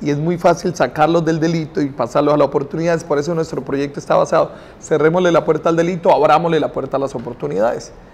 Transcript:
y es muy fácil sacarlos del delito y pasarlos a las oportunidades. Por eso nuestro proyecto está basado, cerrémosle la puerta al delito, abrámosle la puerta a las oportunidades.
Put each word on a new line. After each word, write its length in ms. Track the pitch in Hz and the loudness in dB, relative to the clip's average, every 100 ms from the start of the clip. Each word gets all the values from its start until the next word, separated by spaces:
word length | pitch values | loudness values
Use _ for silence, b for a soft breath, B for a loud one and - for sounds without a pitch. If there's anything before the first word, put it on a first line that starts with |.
y 80 | 147 | -4
es 80 | 143 | -2
muy 220 | 160 175 | -2 2
fácil 340 | 180 170 185 | 2 2 -2
sacarlos 500 | - 131 - 151 170 | -2 -2 0 2 2
del 160 | 160 165 | 2 0
delito 420 | 170 170 151 - | 0 -2 -4 -4
y 80 | 143 | -4
pasarlos 440 | 135 117 147 147 | -4 -2 0 2
a 40 | 147 | 4
las 100 | 139 | 2
oportunidades. 560 | 147 139 160 165 170 | 0 -4 -4 -2 -2
Por 160 | - 147 | 0 -2
eso 160 | 147 165 | -2 -2
nuestro 280 | 160 143 | -4 -6
proyecto 360 | 123 139 143 151 | -4 -4 -4 -6
está 160 | - 160 | 0 2
basado, 380 | 156 160 147 B B B | 2 2 0 B B B
cerrémosle 500 | - 156 156 175 180 | -2 2 2 2 2
la 140 | 160 156 | 2 2
puerta 240 | 151 170 | 0 0
al 60 | 165 | 0
delito, 360 | 170 180 190 | 0 0 2
abrámosle 480 | 139 151 151 170 160 | 4 4 4 2 0
la 120 | 131 | -2
puerta 260 | 135 127 135 | -4 -4 -4
a 20 | |
las 140 | 135 | -4
oportunidades. 760 | 127 117 120 143 156 113 - - - B | -6 -10 -8 -6 -2 -2 -2 -10 -20 B